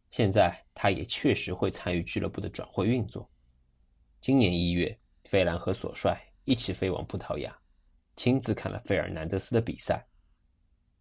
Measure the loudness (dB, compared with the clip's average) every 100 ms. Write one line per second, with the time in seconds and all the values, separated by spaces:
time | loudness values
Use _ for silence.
0 | -8 0 2 6 4 2 _ -2 0 0
1 | -2 0 2 2 -2 -2 0 0 0 -2
2 | -2 -2 -4 -6 -8 -8 -8 -2 0 2
3 | -2 -6 -10 _ _ _ _ _ _ _
4 | _ _ 2 4 4 4 2 0 -2 -4
5 | _ _ -2 2 2 0 -2 -2 -2 -2
6 | -2 -2 -8 _ -2 2 2 0 -2 -2
7 | -6 -8 -6 -6 -8 -12 _ _ _ _
8 | _ -2 2 4 2 0 -4 -6 -2 -2
9 | -2 -6 -4 -4 0 0 0 0 0 0
10 | -4 _ _ _ _ _ _ _ _ _